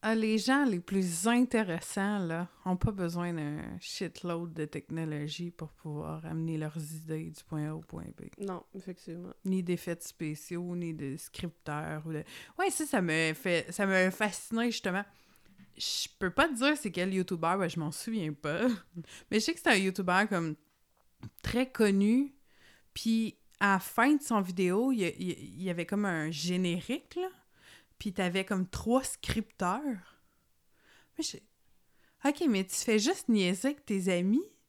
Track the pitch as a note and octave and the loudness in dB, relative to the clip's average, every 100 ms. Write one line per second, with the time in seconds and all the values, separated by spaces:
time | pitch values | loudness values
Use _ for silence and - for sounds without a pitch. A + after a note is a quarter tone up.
0 | A3 A3+ A3 A3 G#3+ C4+ C#4+ F3+ F3 G3 | 2 2 4 2 6 6 6 2 0 0
1 | F#3 E3 G3 A#3+ B3 A#3 G#3 E3+ - - | 0 2 4 4 4 2 0 -2 -4 -2
2 | G3 G#3 F3 E3 F3 _ - F3+ - G3+ | 0 0 -2 -2 -6 _ -2 0 0 0
3 | F3 E3+ F3 E3+ D3 D3+ - - - - | -2 -2 -2 -2 -4 -6 -8 -10 -10 -8
4 | F3 - F3 E3+ F3 D#3+ D#3 D#3 - D#3+ | -8 -6 -6 -4 -6 -6 -6 -6 -8 -6
5 | D#3+ D3+ D3 D3+ F3 - D#3+ - D#3 D3 | -4 -4 -6 -6 -8 -8 -14 -12 -10 -8
6 | D#3 D#3 D#3+ D#3+ E3 D#3+ D#3 D#3 D3+ D#3+ | -8 -8 -8 -4 -4 -4 -4 -6 -8 -10
7 | D#3+ D#3+ E3 D#3 - D#3 D3+ D#3 D#3+ - | -8 -8 -8 -12 -8 -6 -4 -6 -10 -12
8 | - - - - G3 F3+ - G3 F#3 F3+ | -14 -14 -18 -10 -8 -8 -12 -16 -14 -14
9 | - E3+ F3+ - F#3+ F#3 F3 F3 - E3+ | -12 -14 -14 -10 0 0 2 -2 -2 -6
10 | - - D#3 D3+ - E3+ F3 F3 E3+ D#3+ | -8 -8 -6 -6 -8 -8 -6 -4 -4 -4
11 | C#3+ C#3+ - - F3 - - D3 D#3 D#3 | -6 -8 -12 -10 -10 -8 -8 -6 -6 -8
12 | D#3 D#3 D3+ - - - F#4+ - D#4 A#3+ | -6 -8 -8 -14 -18 -2 0 0 0 2
13 | F3+ D#3+ D#3+ D#3 - E3+ - E3+ G3 F#3+ | 2 2 2 0 2 0 0 -2 2 6
14 | F#3 F#3 G#3+ F#3 - A3+ A#3+ A3+ G3 F#3 | 4 4 -2 -2 -4 0 0 0 -2 -2
15 | G3+ - _ - - - - - - - | -4 -12 _ -20 -20 -20 -20 -8 -6 -4
16 | - - F#3 F3 D#4+ B3 C4+ D4+ A3+ F3+ | -6 -2 -2 4 2 4 2 2 -2 -2
17 | F#3 F#3+ F3+ F3 E3 F#3+ F3 E3 D#3 D3 | 0 0 0 0 0 2 0 0 -4 -4
18 | - A3+ D#3+ D3+ D3+ D#3+ A#3+ G#3+ - E3+ | -4 -2 -2 -4 -4 0 2 0 -6 -14
19 | D#3+ - - G#3+ A3 E4 - A3 F#3+ F#3 | -14 -16 0 0 2 0 4 6 4 0
20 | F3+ F3+ G#3 F#3+ E3 D3+ _ _ _ _ | 2 4 4 2 0 -4 _ _ _ _
21 | _ _ - - - A#3 B3+ - G#3+ G3 | _ _ -20 -8 -4 -2 -2 2 4 6
22 | G3+ A#3+ C#4 - _ _ - - _ - | 6 4 2 -4 _ _ -20 -20 _ -6
23 | A3+ A3+ A3 - _ _ G3+ F#3+ - - | 0 2 0 -6 _ _ 4 4 0 4
24 | B3 D4 - A3+ F#3 F3+ F#3 F#3 B3+ B3+ | 6 6 4 0 0 2 2 4 2 2
25 | F3 - F#3 D#3+ - G2 F#3 F3 E3+ G3+ | 0 -2 -6 -6 -8 -8 -4 -2 -2 0
26 | G3+ E3+ D#3 D#3 E3 F3+ F#3 E3+ - C#4 | 0 0 -2 -4 -2 0 2 0 -2 -6
27 | - - F#4 - _ _ - - _ _ | -6 -6 -6 -6 _ _ -20 -20 _ _
28 | G#3 F#3 F3+ F3+ F#3+ G3 F#3 - - B3 | -8 -2 0 0 0 0 -2 -4 2 2
29 | C4 - - G#3+ G#3+ _ F3+ G#3 D4+ G#3+ | 2 -10 -4 -4 -4 _ -2 0 -2 -6
30 | - _ _ _ _ _ _ _ _ _ | -10 _ _ _ _ _ _ _ _ _
31 | _ - D#4 - _ _ _ _ _ _ | _ -8 -8 -8 _ _ _ _ _ _
32 | _ _ C#4 C#4+ E4 G3+ F#3+ - - A3 | _ _ -2 2 2 2 2 -2 2 4
33 | G#3+ F#4+ - A3 F3+ F#3 C4+ D4 - G3 | 4 0 2 4 4 2 0 -4 -2 0
34 | F#3 F3+ F#3 A#3 G#4 _ | 2 2 4 2 0 _